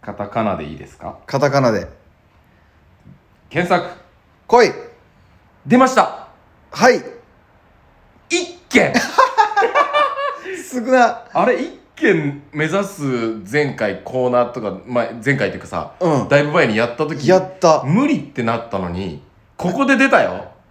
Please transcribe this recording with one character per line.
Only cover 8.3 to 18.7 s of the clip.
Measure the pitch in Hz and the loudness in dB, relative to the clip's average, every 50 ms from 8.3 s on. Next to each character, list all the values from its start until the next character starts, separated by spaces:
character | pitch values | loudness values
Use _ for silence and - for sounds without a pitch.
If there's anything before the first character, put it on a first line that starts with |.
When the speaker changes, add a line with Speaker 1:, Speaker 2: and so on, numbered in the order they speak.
| 339 359 349 - - - _ _ | -4 -4 -4 -4 -12 -20 _ _
Speaker 1:
件。 | - 240 185 139 - 240 - - - - 523 523 - 480 415 427 427 415 392 - 494 | 2 2 2 4 0 -2 -2 0 2 2 2 4 4 2 2 2 2 0 0 2 2
<laughs> | 571 - - - 587 587 539 - - 554 571 - - - 370 381 349 269 - | 2 0 2 2 0 0 0 -2 -4 -6 -6 -8 -8 -12 -12 -12 -12 -12 -8
Speaker 2:
少 | 262 247 | -8 -8
な。 | 220 247 254 254 240 220 - - - - - | -2 2 4 4 4 4 2 -4 -12 -6 -2
Speaker 1:
あ | 160 185 | 0 2
れ、 | 240 247 - | 2 0 0
一 | - 339 - - _ _ _ - | -2 -8 -10 -16 _ _ _ -2
件 | 302 240 190 165 151 143 139 139 - - - | 2 2 2 2 0 -4 -6 -6 -16 -12 -6
目 | 151 151 | -4 -4
指 | 160 175 196 202 | -2 0 -2 -4
す | 196 - - 143 139 127 120 113 113 113 107 95 95 | -4 -8 -6 -4 -4 -2 -2 -2 -4 -6 -8 -10 -4
前 | 113 151 147 139 120 | -2 0 0 0 -2
回 | - 113 104 95 - - | -2 -4 -4 -4 -6 -10
コ | - - 131 127 123 | -8 -4 -2 0 2
ー | |
ナ | 123 120 120 | 2 2 0
ー | 117 - | 0 -2
と | 127 | -6
か、 | 107 101 92 95 - | -6 -6 -8 -8 -10
ま、 | 117 123 120 113 - - 120 107 | -4 -4 -2 -2 -2 -6 -6 -2
前 | 139 139 | -2 0
回 | 131 107 95 | 0 0 -4
っ | |
て | 92 95 | -4 -8
い | |
う | |
か | - - | -12 -8
さ、 | - 87 80 - - - | -8 -8 -8 -8 -8 -4
Speaker 2:
う | 180 170 151 131 107 | -2 0 0 0 0
ん。 | - | 2
Speaker 1:
だ | 139 143 | 2 2
い | 143 | 2
ぶ | 147 147 | 2 2
前 | 175 151 120 | 2 2 2
に | 107 110 | 2 0
や | 120 120 | 0 -2
っ | - | -2
た | - 156 | -4 -4
時、 | 147 160 143 - - | -4 -4 -4 2 4
Speaker 2:
や | 185 185 | 4 4
っ | 185 - - - | 4 0 -8 2
た。 | - 170 156 143 - | 4 4 4 4 2
Speaker 1:
無 | 131 156 220 285 320 | 0 0 2 2 2
理 | 302 156 | 0 -2
っ | 139 | -4
て | - - - | -8 -8 -4
な | 120 113 117 113 | -2 -2 -2 -2
っ | - | -4
た | - | -6